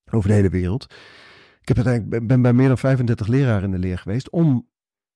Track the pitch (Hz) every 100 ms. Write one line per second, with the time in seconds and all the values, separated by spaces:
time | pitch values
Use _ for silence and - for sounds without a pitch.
0 | _ 113 98 104 95 90 90 104 - -
1 | - - - - _ _ - 127 120 120
2 | 98 117 113 127 123 120 135 123 135 131
3 | 120 117 101 131 135 104 98 92 92 90
4 | - 110 - 170 160 123 - _ _ _
5 | _